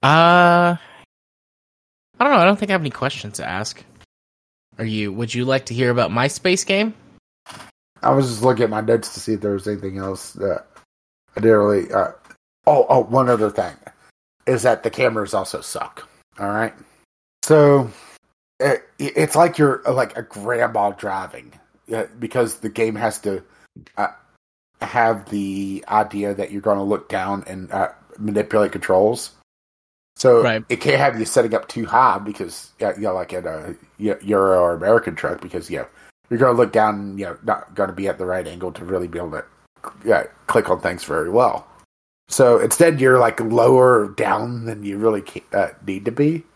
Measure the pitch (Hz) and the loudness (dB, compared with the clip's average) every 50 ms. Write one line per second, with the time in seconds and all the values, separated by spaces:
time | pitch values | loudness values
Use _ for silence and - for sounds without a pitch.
0 | - 135 151 160 165 170 175 175 175 175 170 175 175 175 175 170 - - - - | 4 4 4 6 6 6 6 6 6 6 6 4 4 2 0 -2 -8 -18 -20 -20
1 | - _ _ _ _ _ _ _ _ _ _ _ _ _ _ _ _ _ _ _ | -20 _ _ _ _ _ _ _ _ _ _ _ _ _ _ _ _ _ _ _
2 | _ _ _ _ 240 285 285 208 170 185 208 202 208 202 196 185 156 139 - - | _ _ _ _ 2 4 4 6 4 4 2 2 -2 -2 -2 -2 -2 -4 -6 -4
3 | 127 135 - - - 104 107 - - - 87 95 107 - - - - _ _ _ | -6 -6 -6 -6 -12 -12 -12 -10 -8 -6 -6 -6 -6 -8 -10 -16 -20 _ _ _
4 | - _ _ _ _ _ _ _ _ _ _ _ _ _ _ - 113 110 107 107 | -20 _ _ _ _ _ _ _ _ _ _ _ _ _ _ -10 -8 -6 -4 -4
5 | 104 101 95 107 120 113 117 120 123 131 131 135 - - 120 117 131 123 123 120 | -4 -4 -4 -6 -8 -6 -4 -4 0 0 0 0 -2 -4 -2 0 0 2 2 2
6 | 117 80 98 117 123 143 - - - 185 180 185 - - 196 196 214 220 214 _ | 0 0 0 0 0 -2 -2 -2 -2 0 0 0 0 -2 -2 -2 -2 -4 -6 _
7 | _ _ _ _ _ _ _ _ _ - - - - - _ _ _ _ _ _ | _ _ _ _ _ _ _ _ _ -20 -20 -20 -20 -20 _ _ _ _ _ _
8 | - - 135 139 139 127 117 104 113 127 120 110 120 107 107 107 107 113 135 110 | 0 2 2 4 2 0 -2 0 2 2 2 2 0 0 0 -2 0 0 0 0
9 | - - - - - - 110 101 101 104 101 98 95 104 104 98 101 98 95 98 | 0 -6 -14 -12 -6 -6 -6 -4 -2 -4 -4 -4 -4 -6 -8 -6 -8 -10 -8 -8
10 | 95 98 95 - - - - - 98 98 82 - - _ _ - _ _ _ _ | -8 -8 -8 -10 -12 -18 -10 -6 -4 -4 -4 -4 -8 _ _ -20 _ _ _ _
11 | _ _ _ _ _ _ _ - 107 113 110 104 101 104 104 98 85 - - 98 | _ _ _ _ _ _ _ 0 4 4 6 6 4 2 2 0 -2 -2 -2 -2
12 | 92 - - - _ - - _ _ _ _ _ _ 139 147 170 233 - 139 131 | -2 -2 -6 -14 _ -20 -20 _ _ _ _ _ _ 4 4 4 4 4 4 2
13 | 117 98 113 131 131 123 123 107 107 104 - - 98 87 - _ _ - _ _ | 2 2 0 2 2 2 2 2 2 0 0 -4 -6 -6 -8 _ _ -20 _ _
14 | _ _ _ _ _ _ _ _ _ - 127 117 104 127 113 - - 113 - - | _ _ _ _ _ _ _ _ _ -2 -2 2 2 2 0 2 -2 -6 -2 0
15 | 131 120 113 110 104 98 - 98 95 - - - - - - - 64 - - - | -2 0 0 -2 -6 -4 -4 -4 -4 -4 -10 -10 -10 -10 -10 -10 -12 -12 -14 -20
16 | - _ _ _ _ _ _ - 101 101 104 107 113 110 - _ - _ _ _ | -20 _ _ _ _ _ _ -10 -8 -6 -4 -2 -4 -4 -6 _ -20 _ _ _
17 | _ _ _ _ _ _ _ _ - - 156 151 147 143 143 139 131 113 101 - | _ _ _ _ _ _ _ _ 2 4 6 6 8 6 6 4 2 -2 -10 -18
18 | - - - - _ _ _ _ _ _ _ _ 131 143 131 - - _ _ _ | -20 -20 -20 -20 _ _ _ _ _ _ _ _ -2 -2 -2 -2 -4 _ _ _
19 | 139 143 - 151 156 147 - 151 170 175 - - 151 139 127 - - 120 127 127 | -8 -4 -2 -2 -2 0 4 2 2 2 4 2 2 2 2 0 -2 -2 0 0
20 | 123 107 - 120 113 _ - 104 101 110 123 117 120 117 113 107 101 101 98 - | -2 -2 -4 -12 -12 _ -14 -10 -6 -4 -2 0 0 0 0 0 0 0 -2 -4
21 | - 101 95 95 92 90 - - 64 60 _ _ _ _ _ _ _ - 113 113 | -8 -6 -6 -6 -8 -10 -14 -18 -20 -20 _ _ _ _ _ _ _ -8 -6 -6
22 | 107 - - 120 120 107 - 131 120 110 - - - 110 - - 113 110 110 107 | -6 -8 -10 -12 -12 -6 -2 -2 -2 -2 -4 -8 -10 -10 -4 -2 -2 -2 -2 -2
23 | 117 110 104 - - 104 98 90 - _ _ _ _ _ _ - 82 - _ - | -4 -4 -4 -4 -6 -6 -6 -6 -10 _ _ _ _ _ _ -20 -20 -16 _ -6
24 | 104 - - - _ _ _ _ _ _ _ _ _ _ _ _ - - - 123 | -6 -6 -6 -12 _ _ _ _ _ _ _ _ _ _ _ _ -14 -4 0 2
25 | 117 113 113 104 98 - 107 104 101 98 95 98 98 98 98 95 - - 104 107 | 2 2 0 -2 -6 -8 -6 -6 -6 -6 -6 -8 -8 -8 -8 -10 -8 -2 -2 -2
26 | 104 - - 101 101 101 101 98 98 - 101 101 98 107 101 98 98 98 107 95 | -2 -2 -4 -6 -6 -6 -4 -6 -8 -8 -8 -6 -2 -2 -2 0 0 -2 -4 -4
27 | - _ - 98 92 98 101 98 92 - 95 95 92 87 - 98 95 - - _ | -4 _ -6 -6 -4 -4 -6 -8 -8 -12 -14 -14 -12 -8 -4 -4 -4 -4 -6 _
28 | _ _ - - 104 107 101 104 101 - - 107 104 101 - 98 - - 92 92 | _ _ -16 -8 -6 -2 -2 -2 -2 0 2 0 0 0 -2 -8 -2 2 2 4
29 | 98 107 120 123 - - _ _ _ _ _ _ _ _ _ _ _ _ _ _ | 4 4 2 -2 -8 -14 _ _ _ _ _ _ _ _ _ _ _ _ _ _
30 | _ _ _ - - 131 120 117 110 120 113 110 113 _ 123 - - 147 139 135 | _ _ _ 0 4 6 6 6 6 4 0 -2 -4 _ -6 -4 0 0 2 4
31 | 139 139 120 113 110 - - 135 117 113 110 104 - - - 120 113 104 113 120 | 2 2 0 -2 -6 0 2 2 2 2 0 -4 -4 -6 -10 -8 -8 0 2 4
32 | 131 123 92 98 104 104 104 - 98 85 - - - - _ _ 110 101 90 98 | 4 4 2 0 -6 -10 -10 -10 -12 -12 -12 -16 -20 -20 _ _ -4 -4 -4 -4
33 | 104 101 92 92 87 - 92 90 85 82 80 78 78 78 82 _ _ _ _ _ | -4 -4 -4 -4 -6 -8 -10 -10 -8 -8 -10 -10 -12 -14 -16 _ _ _ _ _
34 | 104 104 98 - - 101 104 98 98 95 92 90 87 87 87 82 85 101 113 117 | -4 -4 -4 -4 -4 0 2 2 4 4 4 4 4 2 0 -2 2 4 4 4
35 | - - 82 - - - - - - 92 - 90 85 - - 131 - - _ _ | 2 -2 -8 -6 -6 -6 -6 -6 -10 -10 -10 -10 -10 -8 -8 -10 -10 -10 _ _
36 | - - _ _ _ _ 123 117 135 127 120 117 120 104 - 113 107 107 107 101 | -20 -20 _ _ _ _ 0 2 2 4 4 4 2 2 4 2 2 2 0 -4
37 | 101 101 98 98 98 87 85 - - 110 101 - - - 90 101 101 95 90 95 | -8 -12 -10 -10 -10 -10 -10 -10 -4 -4 -4 -4 -4 -14 -4 -4 -4 -4 -4 -6
38 | 98 98 92 - 95 90 90 92 90 82 90 87 92 90 80 - 85 87 95 90 | -4 -4 -4 -4 -4 -4 -4 -6 -6 -8 -10 -10 -10 -12 -10 -12 -10 -6 -4 -4
39 | 90 87 82 85 87 82 76 78 - _ _ _ _ _ _ _ - - - - | -4 -4 -8 -10 -10 -8 -10 -12 -12 _ _ _ _ _ _ _ -20 -20 -20 -10
40 | - 113 107 78 - - _ _ _ - - 117 101 - 92 85 - 87 90 87 | 0 0 0 0 0 -4 _ _ _ 0 0 0 2 2 -2 -2 -2 -4 -4 -4
41 | - - 76 80 78 85 95 117 127 117 - - - _ _ _ _ _ _ _ | -8 -6 -4 -4 -4 0 2 2 2 2 0 -4 -10 _ _ _ _ _ _ _
42 | _ _ _ _ _ _ - - 135 123 120 113 - 110 - - 170 170 156 135 | _ _ _ _ _ _ 2 4 6 6 6 6 4 2 4 4 4 4 4 4
43 | 131 131 127 127 120 117 110 - 113 113 113 120 117 123 131 127 127 127 123 113 | 4 4 6 6 4 2 2 -2 -6 -2 2 4 6 6 6 6 6 6 6 4
44 | 104 98 95 - 113 104 101 104 117 120 123 117 113 113 110 104 104 101 98 101 | 2 -2 -4 -4 -2 -2 0 -2 -2 -6 -6 -8 -8 -10 -10 -10 -10 -10 -6 -2
45 | 107 113 107 101 - - - - - _ - 98 95 - - _ - 98 95 95 | 0 0 0 0 -6 -10 -16 -16 -14 _ -2 -2 -2 -2 -6 _ -10 -8 -8 -6
46 | 101 117 117 135 143 151 165 165 160 _ _ | -6 -6 -2 0 0 0 0 -4 -10 _ _